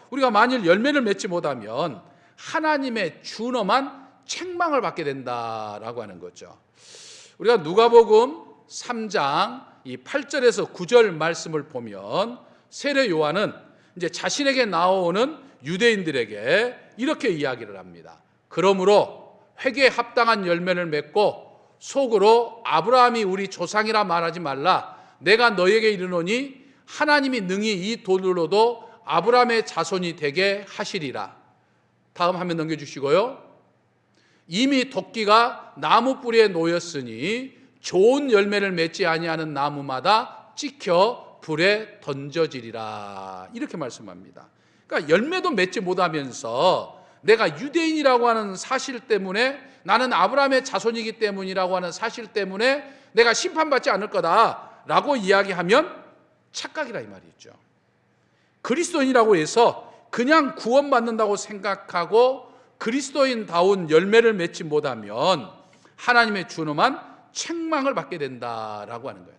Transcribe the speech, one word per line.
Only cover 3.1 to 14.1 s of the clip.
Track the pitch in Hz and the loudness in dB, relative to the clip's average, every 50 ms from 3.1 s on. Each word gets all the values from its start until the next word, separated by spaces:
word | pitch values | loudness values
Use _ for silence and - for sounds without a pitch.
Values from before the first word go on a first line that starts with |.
| - - - | -6 -10 -18
준엄한 | - - - 220 247 247 247 202 185 220 269 277 285 - - - - _ _ _ | -16 -12 -8 -6 -4 -4 -2 0 2 2 0 0 -2 -10 -16 -20 -20 _ _ _
책망을 | - - - 339 370 349 349 349 330 294 262 | -12 -10 -10 -10 -8 -4 -2 -2 0 0 0
받게 | 208 165 - - 156 | -2 -2 -4 -4 -6
된다라고 | 143 135 135 123 123 123 120 120 113 113 110 110 107 104 104 107 117 120 120 110 | -6 -6 -6 -6 -8 -6 -6 -6 -6 -8 -8 -8 -10 -10 -12 -12 -12 -10 -10 -12
하는 | 101 92 87 | -12 -14 -18
거죠. | 87 87 - - 98 87 85 _ _ _ _ _ _ - - - - - - - - - _ - | -18 -18 -18 -20 -20 -20 -20 _ _ _ _ _ _ -20 -20 -20 -20 -20 -20 -20 -20 -20 _ -4
우리가 | 156 214 240 214 | 0 2 2 2
누가복음 | 151 156 180 214 226 233 233 233 226 202 214 220 240 262 320 330 - - - _ _ - | 2 0 2 4 4 8 8 8 8 8 6 4 4 4 -2 -8 -16 -20 -20 _ _ -20
삼 | - - - - 240 226 220 208 | -18 -14 -10 -8 -8 -8 -6 -4
장 | 180 190 143 139 143 165 196 233 247 254 - - _ _ - | -4 -2 -2 0 0 0 -2 -2 -4 -12 -18 -20 _ _ -16
이 | 131 123 | -14 -14
팔 | 123 - - - 294 285 294 | -14 -10 -6 -6 -6 -6 -4
절에서 | - 285 247 240 - 208 170 | -2 2 2 2 2 2 -2
구 | - - - 180 | -6 -6 -10 -2
절 | 156 240 240 226 202 170 | 4 6 6 6 6 2
말씀을 | 151 156 165 170 165 - 175 156 151 143 - | -2 -2 -4 -4 -4 -8 -8 -8 -8 -8 -8
보면 | - 123 117 110 98 95 98 104 127 170 202 233 247 - - - _ _ _ _ | -12 -12 -12 -12 -14 -12 -10 -6 -2 -2 -2 -4 -6 -14 -20 -20 _ _ _ _
세례 | - - - 285 285 269 269 214 | -14 -8 -4 -2 0 0 0 0
요한은 | 165 156 151 147 156 196 208 147 - - - - _ _ _ _ - | 2 0 0 0 0 0 -2 -2 -4 -8 -20 -20 _ _ _ _ -12
이제 | 180 175 | -6 -6
자신에게 | 160 | -6